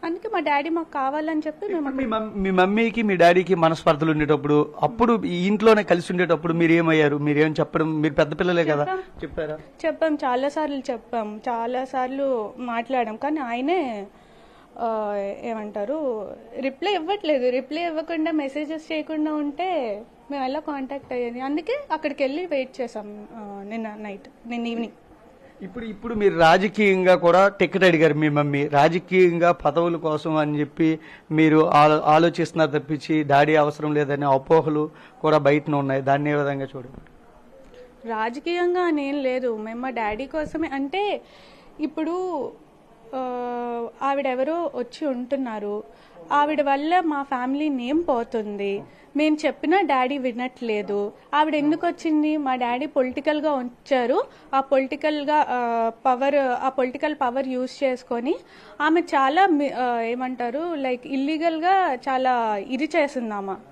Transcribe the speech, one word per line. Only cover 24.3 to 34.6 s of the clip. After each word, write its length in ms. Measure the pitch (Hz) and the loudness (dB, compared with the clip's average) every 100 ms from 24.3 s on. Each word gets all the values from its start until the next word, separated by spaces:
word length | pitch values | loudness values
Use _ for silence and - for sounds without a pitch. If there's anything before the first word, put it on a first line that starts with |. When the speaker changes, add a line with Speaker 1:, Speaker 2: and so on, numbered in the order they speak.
| _ 233 | _ -12
Speaker 1:
నిన్న 180 | 240 233 | -8 -6
ఈవినింగ్. 260 | 233 220 - _ - - - - - | -4 -6 -10 _ -20 -20 -20 -20 -18
Speaker 2:
ఇప్పుడు, 240 | 190 247 226 | -14 -12 -12
ఇప్పుడు 280 | 208 226 | -10 -6
మీరు 240 | 226 202 165 | 2 2 6
రాజకీయంగా 800 | 165 185 196 - 208 190 180 180 | 6 8 4 4 4 6 6 6
కూడా 320 | 170 175 196 | 6 6 6
టికెట్ 360 | 196 180 190 | 4 0 6
అడిగారు 300 | 185 165 156 | 6 6 4
మీ 160 | 151 156 | 4 2
మమ్మీ, 380 | 147 147 143 143 | 2 2 0 2
రాజకీయంగా 840 | 143 156 170 - 185 180 170 170 | 4 4 2 0 4 6 6 2
పదవుల 440 | 175 151 147 170 170 | 4 2 2 0 0
కోసం 400 | 160 151 165 156 | -2 -2 0 0
అని 240 | 151 151 | 0 0
చెప్పి 400 | 147 - 160 156 - - _ | -4 0 0 0 -6 -20 _
మీరు 380 | 156 160 156 156 | 4 6 6 6
ఆలో-, 320 | 147 151 151 | 6 6 4
ఆలోచిస్తున్నారు 800 | - 156 165 151 160 165 156 147 | 4 4 4 2 -4 0 0 0
తప్పించి 440 | 127 151 - 156 | -4 -8 -2 -2
డాడీ 320 | 147 143 147 156 | 4 4 6 4
అవసరం 380 | 147 147 151 | 2 0 -2
లేదనే 320 | 147 143 143 143 | 0 0 0 2
అపోహలు 640 | 135 139 160 | 2 4 2